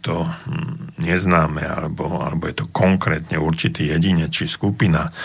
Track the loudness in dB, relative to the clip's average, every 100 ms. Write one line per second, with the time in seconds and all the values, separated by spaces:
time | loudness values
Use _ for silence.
0 | -4 -2 -2 -6 -6 -6 -6 -8 -8 -4
1 | 0 2 4 4 4 0 -4 -4 -4 -4
2 | -2 -2 -2 -2 -2 -4 -2 2 4 4
3 | 0 -2 -2 -2 0 0 -2 -2 0 2
4 | 4 2 0 -2 -2 -2 -2 2 2 2
5 | 0 -6